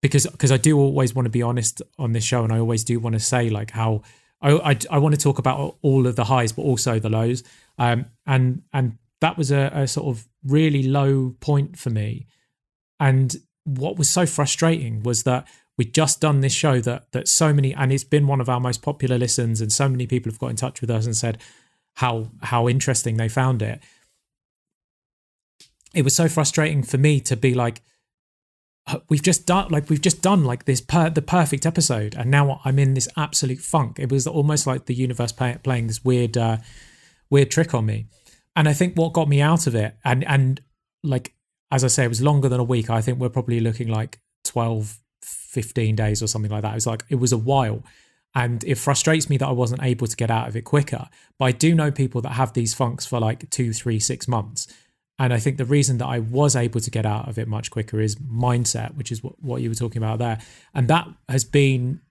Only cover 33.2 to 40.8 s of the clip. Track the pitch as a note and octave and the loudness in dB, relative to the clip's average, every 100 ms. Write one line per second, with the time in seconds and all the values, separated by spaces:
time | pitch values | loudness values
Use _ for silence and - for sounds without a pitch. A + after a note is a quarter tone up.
33.2 | D3 - C3+ B2+ - D#3+ A#2 A2 C3+ C3+ | -4 -2 -2 -4 -2 0 0 -4 -2 0
34.2 | C3 E3 D3 D3+ - C3 - B2 B2+ A#2+ | 0 0 2 2 0 -4 -4 -2 -2 -2
35.2 | A#2+ - B2+ A#2+ - A#2+ A2+ A2 B2+ B2+ | -4 -2 -4 -2 -4 -2 -2 -2 0 2
36.2 | A#2+ A#2 A2+ A2+ - - - _ _ _ | 2 0 0 0 -6 -20 -20 _ _ _
37.2 | _ C#3 C3+ - E3 B2+ A2 G#2+ A2 _ | _ 2 4 2 0 0 -2 -4 -8 _
38.2 | _ _ _ - D3+ D3 F3+ F3 E3 E3 | _ _ _ 2 2 2 0 0 0 0
39.2 | D3+ C#3+ D3 E3 D3 A#2 G#2 - - B2+ | 2 4 4 2 2 0 -2 -4 -2 0
40.2 | - C#3 C3 C3+ _ _ | 2 2 2 -2 _ _